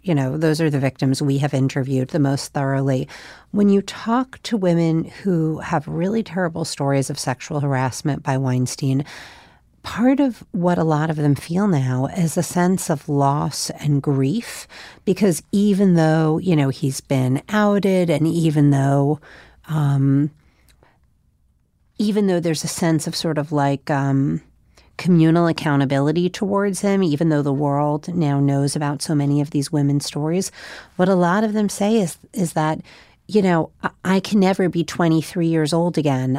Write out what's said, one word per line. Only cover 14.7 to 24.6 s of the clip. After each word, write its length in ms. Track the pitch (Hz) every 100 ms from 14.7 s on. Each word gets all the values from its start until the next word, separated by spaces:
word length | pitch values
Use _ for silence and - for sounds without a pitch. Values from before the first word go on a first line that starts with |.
| - - - -
because 380 | 175 202 156 -
even 420 | 202 208 196 196
though, 460 | 170 156 160 156 165
you 160 | 180 151
know, 140 | 135
he's 320 | - 135 135
been 400 | - 135 127 139 -
outed 600 | 214 208 202 196 185 170
and 180 | 143 160
even 440 | 170 165 151 147
though, 480 | 139 139 139 139 151 - - - _ -
um, 640 | 156 143 139 139 139 147 - _ _ _ _ _ _ _ _ _ _ _ _ _ _ _ -
even 260 | 214 208 196
though 140 | 175
there's 240 | 170 151
a 40 | 160
sense 380 | - 170 160 165
of 100 | -
sort 220 | 170 147
of, 140 | 147
like, 380 | 147 139 139 -
um, 500 | 143 139 139 143 160 - _